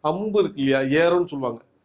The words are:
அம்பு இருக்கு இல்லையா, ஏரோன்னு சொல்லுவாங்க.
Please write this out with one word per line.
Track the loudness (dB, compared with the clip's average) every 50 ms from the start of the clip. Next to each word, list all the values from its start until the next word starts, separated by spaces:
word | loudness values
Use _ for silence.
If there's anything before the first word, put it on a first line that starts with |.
| -2 -2
அம்பு | -2 -2 -4 -2 0 0
இருக்கு | 0 0 0 -2
இல்லையா, | 0 2 2 2 2 2 2 2
ஏரோன்னு | 4 4 2 2 0 -2 -4
சொல்லுவாங்க. | -6 -6 -6 -6 -8 -14 _ _ _ _